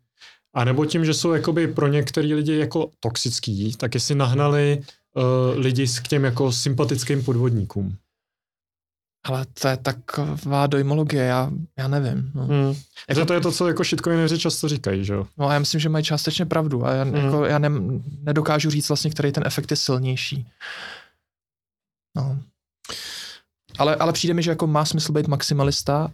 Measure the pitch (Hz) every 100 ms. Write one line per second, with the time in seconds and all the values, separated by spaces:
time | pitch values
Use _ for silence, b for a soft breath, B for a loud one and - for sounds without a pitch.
0 | _ _ B B B 127 120 131 151 170
1 | 156 139 175 156 156 165 160 160 143 147
2 | 147 - 151 151 151 151 151 165 - _
3 | 117 120 127 120 - 98 107 - 123 123
4 | - 143 127 131 147 147 143 143 B B
5 | B 135 127 127 127 131 127 123 127 -
6 | - 147 135 123 135 117 147 131 135 135
7 | - 139 139 120 127 113 95 101 95 95
8 | _ _ _ _ _ _ _ _ _ _
9 | _ _ - 131 131 - 135 127 135 123
10 | - - 147 151 135 139 143 139 139 151
11 | 147 147 127 127 135 - 165 - 135 143
12 | 131 131 131 139 131 143 135 139 - -
13 | B 135 165 175 175 165 180 160 175 165
14 | 175 165 160 165 170 160 156 143 101 98
15 | 98 101 98 - 143 147 143 160 156 156
16 | 151 151 - 151 165 160 156 127 127 131
17 | 135 143 139 147 143 147 147 147 95 127
18 | 131 143 147 151 156 151 156 147 - 147
19 | 156 156 147 143 - - - 147 - 127
20 | 131 127 - 139 117 B B B B B
21 | B B _ _ _ _ _ _ _ _
22 | _ 156 135 139 - _ _ _ - B
23 | B B B B B _ _ - 143 151
24 | 165 160 175 175 170 160 160 151 151 160
25 | 151 151 151 139 - 143 139 - - 147
26 | 160